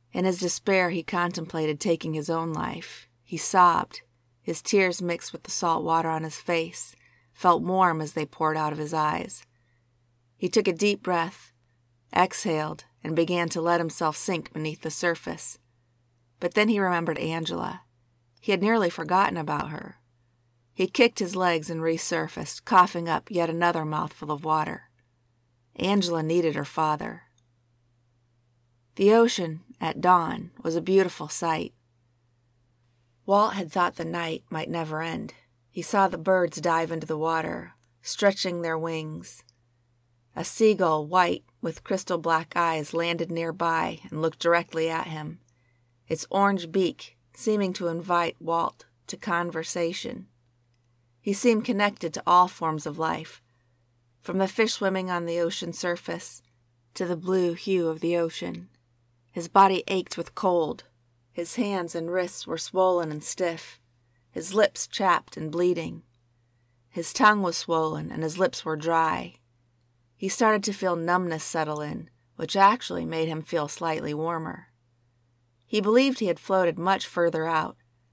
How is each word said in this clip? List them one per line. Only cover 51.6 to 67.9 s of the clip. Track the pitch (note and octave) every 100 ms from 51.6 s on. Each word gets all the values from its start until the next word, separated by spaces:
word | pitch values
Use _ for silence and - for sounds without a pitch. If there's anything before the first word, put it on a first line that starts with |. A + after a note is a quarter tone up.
connected | A3 G3+ G#3 - E3
to | - F3
all | F3+ F3+
forms | - E3 D#3 D3+
of | D#3
life, | D#3+ D#3+ D#3+ - _ _ _ _ _ _ _ _
from | - F#3+
the | F#3+
fish | G#3+ -
swimming | - G3 F#3+ F#3
on | F3 E3+
the | E3+
ocean | E3+ - E3+
surface | F3 F3+ F3 - E3+ - - _ _ _ _ _
to | -
the | F3+ E3
blue | F3+ F#3 F3
hue | E3+ G3 F#3 E3
of | D#3+
the | E3+ F3
ocean. | E3 - F3 E3+ F3+ _ _ _ _ _ _
His | F3 E3
body | G3 G3 F#3 -
ached | F#3+ F3+ -
with | -
cold. | - F#3+ F3 D3 - - _ _ _ _
His | - E3+
hands | - G3+ F#3+ E3+
and | E3+ E3
wrists | F#3 F3+ - -
were | E3
swollen | - F#3+ F#3 F3 D#3
and | D3+
stiff, | - - F3 D#3+ - - _ _ _ _ _
his | - F3
lips | G3+ - - -
chapped | - F#3+ E3 - -
and | D#3
bleeding. | E3 F3+ E3+ E3 E3 _ _ _ _ _ _ _ _ _
His | - E3
tongue | - G#3+ G#3
was | F3+ -
swollen | - E3 D#3+